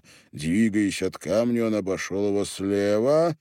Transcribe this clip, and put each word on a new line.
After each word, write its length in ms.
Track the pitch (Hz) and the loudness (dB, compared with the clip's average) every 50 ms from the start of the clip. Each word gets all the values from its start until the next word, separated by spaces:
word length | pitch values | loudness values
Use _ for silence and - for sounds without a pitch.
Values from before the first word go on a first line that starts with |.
| - - - - - _ | -16 -18 -20 -20 -20 _
Двигаясь 680 | - 69 76 80 90 110 113 110 98 107 104 98 - - | -12 -6 -2 0 2 4 4 4 2 2 0 0 0 -2
от 160 | 95 92 - | -2 -4 -4
камня, 480 | - - 76 95 110 120 120 117 117 113 | -4 -4 0 0 2 2 2 0 0 0
он 80 | 110 107 | 0 0
обошел 540 | 104 92 95 92 82 - - 90 101 101 | -2 -2 -2 -4 -4 -6 -6 -4 -2 0
его 180 | 101 98 101 95 | 0 0 0 -2
слева — 920 | - - - 95 98 101 101 101 104 104 107 117 135 151 160 165 170 156 - | -4 -6 -6 -4 -2 0 0 2 2 2 2 2 2 4 4 2 2 -2 -4